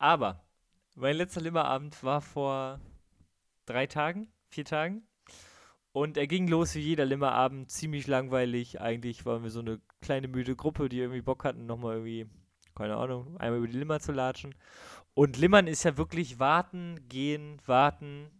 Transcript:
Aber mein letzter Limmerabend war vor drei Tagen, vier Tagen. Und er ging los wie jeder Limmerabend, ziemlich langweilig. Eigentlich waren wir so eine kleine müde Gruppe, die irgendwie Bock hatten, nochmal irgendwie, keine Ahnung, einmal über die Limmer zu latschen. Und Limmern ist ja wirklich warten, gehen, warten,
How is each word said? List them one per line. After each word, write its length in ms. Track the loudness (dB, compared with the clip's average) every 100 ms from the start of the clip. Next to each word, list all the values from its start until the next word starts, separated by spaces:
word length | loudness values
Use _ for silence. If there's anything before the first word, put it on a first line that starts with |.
Aber 440 | 4 4 2 -2 _ _ _ _ _ -4
mein 200 | 0 0
letzter 240 | -2 -4
Limmerabend 600 | -2 0 0 0 -4 -8
war 180 | -2 -2
vor 600 | -2 -4 -2 -2 -4 -8 -16 -20 _ _ _ _ _ _
drei 220 | -4 -2 0
Tagen, 420 | 0 -2 -2 -10 _ _
vier 160 | -10
Tagen. 380 | -4 -2 -2 -4 -12 _ -20 -20 -20 -20 -20 _ _
Und 240 | -2 -2 0
er 80 | 0
ging 200 | 2 4
los 260 | 4 2
wie 60 | 0
jeder 240 | 0 2 2
Limmerabend, 640 | 2 2 4 2 0 -10
ziemlich 360 | -8 -4 -4 0
langweilig. 720 | 0 2 2 2 0 -4 -6
Eigentlich 440 | -4 -4 -4 -6
waren 200 | -4 -4
wir 60 | -4
so 100 | -8
eine 200 | -6 -8 _ _
kleine 260 | -4 -2 -2
müde 280 | -4 -2 -2
Gruppe, 320 | -2 -2 -2
die 100 | -2
irgendwie 240 | -4 -4
Bock 220 | -4 -2
hatten, 200 | -2 -4
nochmal 300 | -6 -6 -4
irgendwie, 320 | -4 -4 -6 -8 -14 _ _ _
keine 220 | -6 -4 -2
Ahnung, 420 | -4 -4 -8 -6
einmal 200 | -2 0
über 80 | -2
die 100 | -2
Limmer 200 | -2 -2
zu 120 | -2
latschen. 420 | -2 -2 -4 -10 -16 _ -20 -20 -20 -4
Und 240 | 4 4 6
Limmern 280 | 8 8 8
ist 160 | 4
ja 120 | 2 2
wirklich 420 | 0 -2 -4 0
warten, 580 | 4 4 2 -6 -10 -12 -10
gehen, 500 | -4 -2 -2 -6 -10
warten, 640 | 2 6 6 2 -8 -14 -16 -12